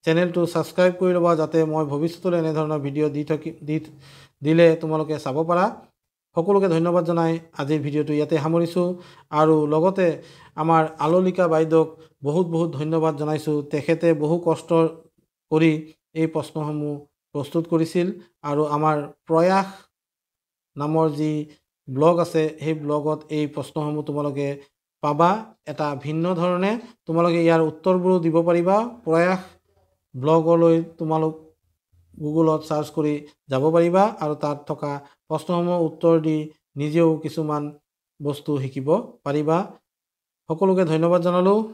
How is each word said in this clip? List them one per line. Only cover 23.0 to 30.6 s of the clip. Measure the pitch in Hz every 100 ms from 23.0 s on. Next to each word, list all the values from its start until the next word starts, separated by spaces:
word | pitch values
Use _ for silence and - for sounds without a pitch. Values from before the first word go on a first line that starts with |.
| 147 156 - 151
এই | 147
প্ৰশ্নসমূহ | 151 - 160 151 151 147
তোমালোকে | 143 147 139 143 139 - _ _ _
পাবা | 147 147 170 220 - _ 151
এটা | 147 147 135
ভিন্ন | 135 160 170 175
ধৰণে। | 175 180 196 233 - _ -
তোমালোকে | 165 175 170
ইয়াৰ | 165 165 160
উত্তৰবোৰো | 156 190 185 185 185
দিব | 165 160 170
পাৰিবা। | 175 175 202 233 -
প্ৰয়াস | 160 160 175 185 - _ _ _ _ _ _
ব্লগলৈ | 127 139 165 160 170